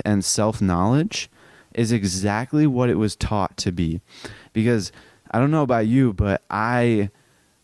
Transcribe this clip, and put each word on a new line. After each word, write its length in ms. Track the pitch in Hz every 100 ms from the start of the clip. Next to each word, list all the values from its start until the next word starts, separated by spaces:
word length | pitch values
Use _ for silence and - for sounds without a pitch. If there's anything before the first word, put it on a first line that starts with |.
| -
and 180 | 104
self-knowledge 1040 | 92 - 107 110 98 87 95 135 175 - - _ - - _
is 180 | - 117
exactly 760 | 117 98 92 101 104 127 151 151
what 220 | 123 123
it 60 | 87
was 200 | 107 -
taught 420 | - 107 90 -
to 140 | -
be. 280 | 87 82 82 - - - - -
Because 380 | 110 113 117 90 - - _ -
I 80 | 113
don't 120 | 139
know 120 | 156
about 240 | 139 117 110
you, 260 | 127 131
but 300 | 95 101 98 -
I 600 | 101 110 123 120 110 101 - _ _ _ _